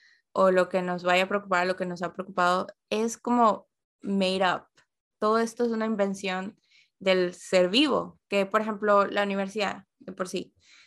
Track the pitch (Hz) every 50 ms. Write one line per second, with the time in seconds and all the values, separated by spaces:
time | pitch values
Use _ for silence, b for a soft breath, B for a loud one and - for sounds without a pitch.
0 | b b b b b _ - - 190 190 185 185 180 180 - 185 180 180 180 175
1 | 175 180 180 185 190 190 202 202 202 196 185 175 180 185 185 - 185 180 175 175
2 | 175 170 - - 185 - 190 185 180 180 180 185 196 - - _ _ - 214 214
3 | 226 233 226 - - 233 240 247 233 214 196 - - _ _ _ _ _ _ _
4 | - 202 196 196 190 185 190 190 190 180 160 - - _ _ _ _ _ _ _
5 | _ _ _ - 214 214 220 226 226 226 - - 240 233 226 220 220 220 220 202
6 | 202 196 196 196 - 190 185 185 190 202 - b b b b b b b b _
7 | 185 190 185 185 180 175 180 - - - 190 185 180 180 196 262 311 277 226 87
8 | 170 180 - _ _ - 202 202 190 196 220 214 214 220 214 202 214 208 202 202
9 | 196 - - 202 202 202 196 196 196 190 196 214 196 190 202 202 - _ _ _
10 | - 190 185 - 185 185 - 180 - - _ b b b b b b